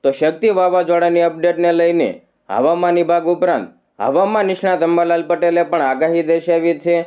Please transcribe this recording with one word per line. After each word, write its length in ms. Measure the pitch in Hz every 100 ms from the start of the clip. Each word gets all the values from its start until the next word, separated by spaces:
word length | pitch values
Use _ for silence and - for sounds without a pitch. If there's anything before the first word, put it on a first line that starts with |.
તો 100 | 139 135
શક્તિ 340 | 156 160 226 190
વાવાઝોડાની 680 | 180 180 170 170 170 170 170
અપડેટને 440 | 160 170 165 175
લઈને 360 | 170 170 170 120 85 _ _ -
હવામાન 540 | 101 139 175 175 175
વિભાગ 240 | 170 170 165
ઉપરાંત 320 | 175 180 143 90 _ _ -
હવામાન 500 | 110 147 196 214 196
નિષ્ણાત 360 | 185 190 175 165
અંબાલાલ 380 | 170 170 170 160
પટેલે 340 | 170 175 170 170
પણ 120 | 170 135
આગાહી 360 | 131 160 170 160
દર્શાવી 480 | 165 165 170 165 156 170
છે. 100 | 170